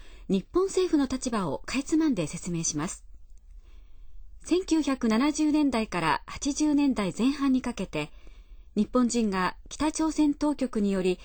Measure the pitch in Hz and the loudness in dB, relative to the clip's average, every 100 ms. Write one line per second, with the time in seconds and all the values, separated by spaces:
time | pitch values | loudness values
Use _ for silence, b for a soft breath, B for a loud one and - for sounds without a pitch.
0 | b b b 190 - 359 381 381 359 302 | b b b 0 2 2 2 2 2 2
1 | 269 262 262 226 175 - - 254 - 311 | 2 -2 -2 -2 -2 -4 -4 -4 2 2
2 | 320 208 151 170 - 170 170 147 170 - | 4 2 -2 -4 -4 -2 -2 -2 -4 -8
3 | - - - - - - - - - - | -14 -18 -18 -18 -18 -20 -18 -20 -18 -16
4 | - - - - - 349 381 320 285 269 | -14 -14 -14 -14 0 0 4 2 2 0
5 | 233 220 294 294 302 302 285 240 220 175 | 2 4 2 2 2 4 2 2 -2 0
6 | 160 - - - 285 277 302 285 285 220 | 0 0 -2 -6 -4 0 2 4 2 2
7 | 190 - 247 285 277 254 247 233 190 151 | -2 0 0 2 2 2 0 -6 -6 -4
8 | 151 b b b b b b - 214 254 | -6 b b b b b b -2 2 2
9 | 240 240 220 190 180 - - - 302 302 | 2 2 2 2 0 -4 -12 -2 -2 2
10 | 320 302 302 285 294 285 254 226 202 196 | 0 4 2 4 0 0 -2 0 0 2
11 | 185 180 | 0 0